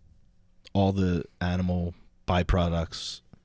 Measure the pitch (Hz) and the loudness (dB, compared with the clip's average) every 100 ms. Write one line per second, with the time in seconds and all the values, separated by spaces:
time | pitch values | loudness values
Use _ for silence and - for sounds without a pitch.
0 | - - - _ _ - - 98 95 98 | -20 -20 -20 _ _ -20 -4 0 2 2
1 | 92 87 - _ 90 90 90 90 87 - | 2 0 -4 _ -2 0 0 -2 -4 -8
2 | - _ - 87 85 92 87 82 80 - | -20 _ 0 0 2 2 2 0 -4 -8
3 | - - - - | -10 -12 -16 -20